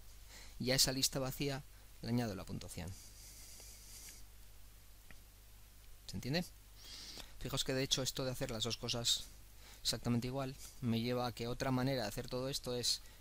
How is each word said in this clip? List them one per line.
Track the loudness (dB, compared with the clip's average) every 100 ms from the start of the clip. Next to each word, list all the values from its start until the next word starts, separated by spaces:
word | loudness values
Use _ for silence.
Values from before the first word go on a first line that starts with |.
| -8 -14 -14 -14 -10 0
Y | 6
a | 8
esa | 8
lista | 8 4 4
vacía | 0 2 0 0 -4 -12 -16 -6
le | 2
añado | 4 4 0
la |
puntuación. | -2 -4 -4 -6 -4 -6 -10 -14 -14 -14 -14 -12 -14 -14 -14 -12 -12 -12 -12 -12 -14 -14 -14 -14 -16 -16 -14 -14 -14 -18 -16 -16 -16 -16 -14 -14 -8
¿Se | -4
entiende? | 0 2 0 -6 -16 -14 -12 -10 -10 -10 -10 -6
Fijaos | -2 0
que | 4
de | 4
hecho | 6 4
esto | 4 2
de | 0
hacer | 0 0
las | 0
dos | 0 0
cosas | 2 2 4 4 2 -10 -16 -16 -16 -4
exactamente | 0 2 4 4 4
igual | 0 -2 -4 -10 -2
me | 2 4
lleva | 4 2 2
a |
que | 0 -2
otra | 2 4
manera | 6 6 4
de | 2
hacer | -2 -2
todo | 0 0
esto | 0 0
es, | 2 4 2 0 -14